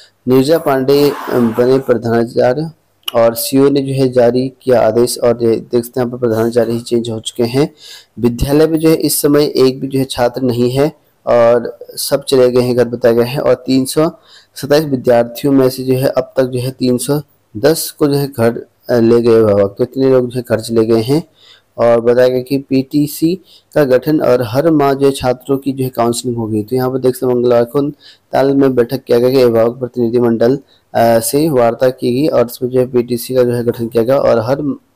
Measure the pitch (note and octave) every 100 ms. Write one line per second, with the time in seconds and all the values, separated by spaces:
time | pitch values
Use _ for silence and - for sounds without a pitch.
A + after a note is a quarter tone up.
0 | - _ B2 C3 C3+ E3 D#3 C3 C3 C#3+
1 | C#3+ C3+ - B2+ A#2 A#2 B2+ C3 C3 A2+
2 | A#2 A#2 A#2 - B2 C3+ D#3+ - _ _
3 | - A#2+ A#2 A#2 - C3+ C#3 C#3 C3+ C3+
4 | C3 B2 A#2+ B2+ C3 - B2+ A#2+ A2 A#2
5 | A#2+ - A#2+ A#2 A2+ A2 - B2 A#2+ B2+
6 | A#2+ B2 B2 A2 A#2 A#2+ A2+ A#2 A#2 A#2+
7 | A#2 A2 - - A#2+ C3 D#3 _ - -
8 | _ A2 A#2+ A#2+ C#3 D3 D#3+ D#3+ D#3+ D#3+
9 | D3 - D3 D3 D3+ - C3 C3+ C3+ C3+
10 | C3 - A#2+ C3 C3 A#2 A#2+ C3 D3+ -
11 | _ _ B2 A#2+ A#2 A#2+ - - - -
12 | - C#3 - C3 B2 B2 B2 A#2+ A#2 A#2+
13 | A#2+ A#2 A#2+ C#3+ B2+ B2 - C3 C3 D#3
14 | E3 - _ - _ - C#3 D3 D3+ B2+
15 | B2 A#2 A#2+ - C#3+ C3+ B2+ C3 C3 B2+
16 | C#3 C3 - - B2+ B2+ B2+ - B2+ B2
17 | - D3 - _ _ G#2 C#3 D#3+ - -
18 | D3+ C#3+ C#3 A#2 A2+ A#2 - _ - B2
19 | A2+ A#2+ A#2 A2+ G#2+ G2+ G2 - B2 C3+
20 | C3+ C3 B2 B2+ B2 A2+ A#2 A2+ A2 A2+
21 | A#2 D#3 - _ _ _ _ - A#2 A#2
22 | A#2 A#2+ B2+ B2+ B2+ C#3 C#3 C3+ C3 D3
23 | D3 - D#3+ F#3 _ - _ D3+ C3+ B2+
24 | D3+ D#3 - B2 A#2 B2 E3 D3+ C#3 C3+
25 | C#3 C#3 B2+ B2+ - C3+ C#3 C3 B2+ -
26 | A#2 A#2 B2+ A#2 A2 G#2+ G#2 C3 B2+ C3
27 | C3 B2+ B2+ B2 B2 A#2+ A#2+ C#3+ C#3+ -
28 | - _ - C3 C#3 C#3 C3+ B2 A#2 C3+
29 | - A#2+ B2+ C3+ B2 A2+ A#2 C3 B2 B2
30 | A#2 A#2+ A#2+ A2+ A#2 C#3 _ _ _ A2+
31 | A#2 A2+ - C#3+ D#3+ B2+ A#2 A#2 C3 B2+
32 | B2+ B2 D#3 B2 A#2 - B2 B2+ B2+ B2+
33 | A#2+ A#2+ - B2+ B2 A#2+ A#2 A#2 A2+ A#2
34 | A2+ C#3 A#2+ A#2 A2+ D3 D3 - _